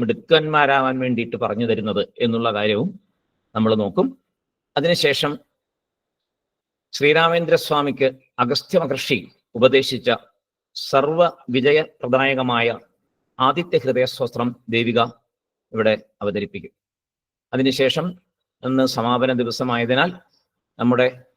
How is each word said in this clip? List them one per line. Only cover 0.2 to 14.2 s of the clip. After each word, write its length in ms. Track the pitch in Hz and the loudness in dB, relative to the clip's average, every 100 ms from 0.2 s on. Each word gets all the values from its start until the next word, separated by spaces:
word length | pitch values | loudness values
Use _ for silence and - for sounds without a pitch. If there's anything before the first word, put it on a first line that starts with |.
| - 160 156 151 143 139 131 131 | 2 2 2 2 2 2 0 -2
വേണ്ടിയിട്ട് 380 | 127 117 117 117 | -2 -4 -4 -4
പറഞ്ഞു 300 | 110 104 117 | -4 -2 -2
തരുന്നത് 360 | 110 110 101 98 - | -2 -2 -4 -4 -4
എന്നുള്ള 280 | 120 113 117 | -2 0 -2
കാര്യവും 380 | 104 107 107 180 - _ _ _ _ _ | 0 0 0 -2 -8 _ _ _ _ _
നമ്മൾ 200 | 110 110 | -2 0
നോക്കും. 320 | 110 101 - 95 - _ _ _ _ _ - | 2 0 0 -2 -6 _ _ _ _ _ -2
അതിനുശേഷം 560 | 165 170 147 135 147 147 _ _ _ _ _ _ _ _ _ _ _ _ _ _ _ | 0 2 2 0 -2 -6 _ _ _ _ _ _ _ _ _ _ _ _ _ _ _
ശ്രീരാമേന്ദ്ര 680 | - 143 156 165 170 165 165 - | 0 2 4 4 2 2 0 2
സ്വാമിക്ക് 440 | 151 143 131 135 131 _ - | 0 0 0 0 -2 _ -4
അഗസ്ത്യ 400 | 123 139 - 185 | -2 -2 -2 -2
മഹർഷി 340 | 147 135 - 117 - _ _ | 0 -4 -4 -4 -6 _ _
ഉപദേശിച്ച 560 | 117 127 135 135 123 123 113 - _ _ _ _ - | 2 4 4 0 -2 -2 -2 -6 _ _ _ _ -16
സർവ 540 | - 139 143 160 175 - - | -2 0 2 2 0 -2 -6
വിജയപ്രദായകമായ 1300 | 123 135 151 160 _ 123 131 135 131 127 117 117 110 - _ _ _ _ - | 0 2 2 0 _ -2 0 2 0 -2 0 0 -2 -10 _ _ _ _ -2
ആദിത്യ 440 | 131 143 175 160 | 0 0 -2 -2
ഹൃദയസ്തോത്രം 680 | 131 127 123 - | 0 0 -2 -4